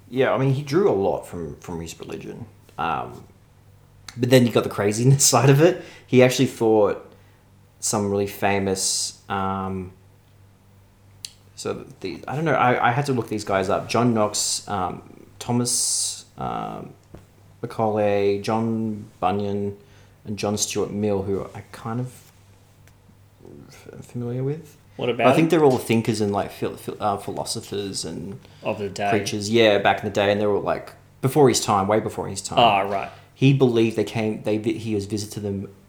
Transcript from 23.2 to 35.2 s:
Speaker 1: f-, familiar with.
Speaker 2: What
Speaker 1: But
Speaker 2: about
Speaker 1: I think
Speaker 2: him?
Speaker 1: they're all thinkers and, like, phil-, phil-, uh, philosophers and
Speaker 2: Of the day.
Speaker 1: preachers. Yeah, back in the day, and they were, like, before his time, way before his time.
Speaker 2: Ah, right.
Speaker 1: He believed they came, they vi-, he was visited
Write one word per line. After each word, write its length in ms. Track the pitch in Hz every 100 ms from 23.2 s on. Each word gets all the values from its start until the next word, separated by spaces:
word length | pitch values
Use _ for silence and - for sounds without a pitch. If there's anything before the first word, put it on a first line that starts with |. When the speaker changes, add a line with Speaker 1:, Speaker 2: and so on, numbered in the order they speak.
| _ _ - - -
Speaker 1:
f-, 360 | - - -
familiar 380 | - 123 120 127
with. 320 | 135 156 - - _ -
Speaker 2:
What 100 | 123
Speaker 1:
But 80 |
Speaker 2:
about 120 | 117 117
Speaker 1:
I 40 |
think 100 | 143 165
Speaker 2:
him? 40 |
Speaker 1:
they're 140 | 170
all 140 | 147 117
thinkers 420 | - 113 110 107
and, 120 | 101
like, 180 | 101 78
phil-, 240 | - 104 -
phil-, 200 | - -
uh, 160 | 104 101
philosophers 880 | - 90 - 110 - 101 98 -
and 340 | 82 90 90 120 - -
Speaker 2:
Of 160 | 113 104
the 100 | 98
day. 220 | 92 101
Speaker 1:
preachers. 400 | 101 98 107 101
Yeah, 280 | 113 110 101
back 200 | 101 98
in 40 |
the 60 | 107
day, 180 | 101 101
and 80 | 104
they 60 | 104
were, 120 | 98
like, 340 | 87 - - - _ _
before 260 | 131 156 131
his 120 | 110
time, 260 | - 104 95
way 120 | 107
before 280 | 104 - 95
his 120 | 98
time. 160 | - -
Speaker 2:
Ah, 220 | 117 101
right. 300 | 101 98 - - -
Speaker 1:
He 180 | _ 135
believed 440 | 135 127 117 113 110
they 80 |
came, 380 | 104 117 107 107
they 160 | 110 107
vi-, 200 | 113 -
he 160 | 113 104
was 100 | 98
visited 280 | 104